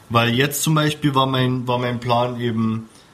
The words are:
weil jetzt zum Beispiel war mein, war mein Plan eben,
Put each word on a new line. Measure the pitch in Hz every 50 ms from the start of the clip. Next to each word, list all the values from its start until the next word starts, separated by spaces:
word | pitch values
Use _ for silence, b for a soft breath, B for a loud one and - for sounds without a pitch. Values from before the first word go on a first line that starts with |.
| B B
weil | 110 117 117 120 120
jetzt | 123 139 147 143 -
zum | - 156 156
Beispiel | 151 151 151 147 - - 151 135
war | 135 135
mein, | 135 131 127 127 127 127 127 117
war | 123 123 123
mein | 127 123 123 117
Plan | 120 123 120 117 123 123 123 120
eben, | 120 120 113 113 113 110 110 113 110 B B B B B